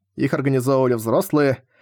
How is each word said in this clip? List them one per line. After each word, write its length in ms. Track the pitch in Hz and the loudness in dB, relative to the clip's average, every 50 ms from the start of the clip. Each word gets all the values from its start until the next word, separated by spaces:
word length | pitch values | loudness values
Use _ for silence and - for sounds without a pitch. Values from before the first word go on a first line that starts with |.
| _ _ _ | _ _ _
Их 200 | - - - - | -4 -4 -2 -2
организовывали 580 | 143 131 139 135 131 120 131 139 131 131 127 123 | -2 -2 0 0 0 0 0 2 2 2 2 0
взрослые, 720 | 113 107 113 131 160 196 - - 151 147 139 127 - - _ _ _ | 0 -2 0 0 0 0 0 0 0 2 2 0 -2 -6 _ _ _